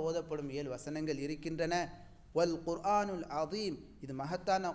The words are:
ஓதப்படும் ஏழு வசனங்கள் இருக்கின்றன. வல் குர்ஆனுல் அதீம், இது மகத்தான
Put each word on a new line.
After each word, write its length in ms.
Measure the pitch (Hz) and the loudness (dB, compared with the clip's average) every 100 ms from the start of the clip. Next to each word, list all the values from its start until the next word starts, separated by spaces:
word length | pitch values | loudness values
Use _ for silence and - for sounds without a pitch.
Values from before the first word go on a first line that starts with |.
ஓதப்படும் 480 | 160 165 165 151 143 | 2 0 -2 -2 -2
ஏழு 180 | 135 143 | -2 -2
வசனங்கள் 500 | 123 - 156 156 139 147 | -4 -4 -2 0 0 -2
இருக்கின்றன. 500 | 151 165 160 160 170 160 - - - - | -2 -2 0 2 2 0 -6 -16 -20 -2
வல் 240 | 156 175 160 | 4 4 2
குர்ஆனுல் 600 | 170 170 190 208 202 185 - 143 | -2 0 4 4 4 -2 -2 -2
அதீம், 360 | 156 208 208 - - - | 0 0 -2 -4 -8 -12
இது 120 | 135 | -6
மகத்தான 580 | 131 143 180 202 190 185 | -4 -2 -2 4 4 2